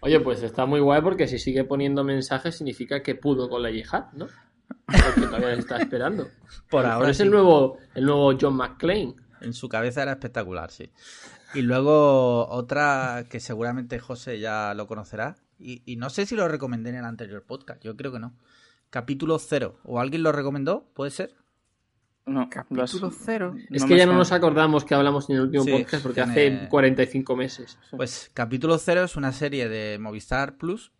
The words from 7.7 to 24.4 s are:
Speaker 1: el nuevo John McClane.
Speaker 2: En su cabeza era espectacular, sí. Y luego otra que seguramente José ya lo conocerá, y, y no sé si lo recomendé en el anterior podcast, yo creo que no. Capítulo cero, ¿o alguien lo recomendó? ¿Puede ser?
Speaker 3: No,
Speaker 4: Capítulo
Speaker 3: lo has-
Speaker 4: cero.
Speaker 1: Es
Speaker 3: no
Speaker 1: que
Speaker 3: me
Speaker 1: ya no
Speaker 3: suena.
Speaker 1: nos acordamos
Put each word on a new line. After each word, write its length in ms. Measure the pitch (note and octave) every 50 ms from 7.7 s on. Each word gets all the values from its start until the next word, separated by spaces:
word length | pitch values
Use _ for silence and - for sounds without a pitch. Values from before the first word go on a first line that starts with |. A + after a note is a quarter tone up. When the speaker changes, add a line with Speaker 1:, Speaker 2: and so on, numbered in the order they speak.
| - - - _ _
Speaker 1:
el 100 | - C3
nuevo 260 | C#3 D3 C#3+ C#3+ C#3 C3 C3
John 160 | C#3+ C#3+ C3+
McClane. 580 | C3 B2+ A#2+ - - - E3 F#3 G#3+ F#3 B2 - - _ _ _ _
Speaker 2:
En 120 | - A#2 A#2
su 160 | - - B2
cabeza 340 | - A2 A2+ B2 A#2 C#3+ C#3
era 100 | C#3 C3+
espectacular, 580 | C3 - A#2 - A#2 G#2+ F2+ F#2 F2 E2 -
sí. 200 | - - - - _ _ - - - - - - - - _ - -
Y 60 | C#3+
luego 880 | B2+ A#2+ B2 B2+ C3+ C#3+ D3+ D3+ D3 C#3+ C#3 C3 B2+ B2 A#2+ A#2+ A#2 -
otra 760 | - B2 B2 A#2+ C#3 C#3+ D3 D3 C#3 C3+ C3 B2+ A#2+ A#2+ A#2+ A#2+
que 120 | - A#2+
seguramente 580 | - - B2 G#2+ A#2 A#2+ A#2+ C3 B2+ A#2+ C3 A#2
José 420 | - - B2+ A#2+ - - B2 G#2+
ya 320 | G#2+ A2 G#2+ G#2+ G#2+ G#2 G2+
lo 120 | G#2 G#2+
conocerá, 500 | G2+ A2+ G#2+ G2+ - - G#2 A2 C#3 F3+ _ _ _ _ _
y, 240 | - B2 B2 B2 _
y 120 | - B2
no 120 | A#2 A#2+ C3+
sé 160 | - - G3+
si 100 | G3+ A#3+
lo 140 | A3 G3 E3+
recomendé 420 | D#3 D3 C#3 B2+ A#2+ A#2 A2+ A#2
en 60 | A#2+
el 80 | B2+ A#2+
anterior 400 | A#2 A#2 A2 A#2 G2+ G2+ G#2 -
podcast, 380 | _ - - - - - - _
yo 100 | A2 A2
creo 160 | B2+ B2+ C3+
que 100 | B2+ A#2+
no. 140 | A2 A#2+ A#2+ _ _ _ _ _ _ _ _ _ _ _
Capítulo 500 | - C3 A#2+ A#2+ C#3+ C3+ D#3+ D#3 D#3+ D#3
cero, 400 | - - - C#3+ A#2+ G2 - _ _
¿o 160 | - B2 A#2+
alguien 220 | B2 C3+ C#3 E3 E3
lo 100 | D#3+ D3
recomendó? 580 | D3 C#3 C#3 C#3 C#3+ C#3 C#3+ F#3 C4 - _ _
¿Puede 160 | - C3+ C#3+
ser? 240 | C3 - F#3+ - _ _ _ _ _ _ _ _ _ _ _ _ _ _ _ _ _ _ _
Speaker 3:
No, 240 | - C3+ C3+ B2 B2
Speaker 4:
Capítulo 380 | - - C3 _ C3+ B2+ B2+ B2 - F3+ G3
Speaker 3:
lo 60 | -
has- 60 | - - -
Speaker 4:
cero. 320 | - A3+ A3 G3 F3+ - - - -
Speaker 1:
Es 120 | C#3 C#3 C3+
Speaker 3:
no 60 | C3+
Speaker 1:
que 60 | F3
Speaker 3:
me 40 | F3+
Speaker 1:
ya 80 | F3+
no 60 | F3+ F3+
Speaker 3:
suena. 60 | F3+
Speaker 1:
nos 120 | F3+ F3 F3+
acordamos 520 | F3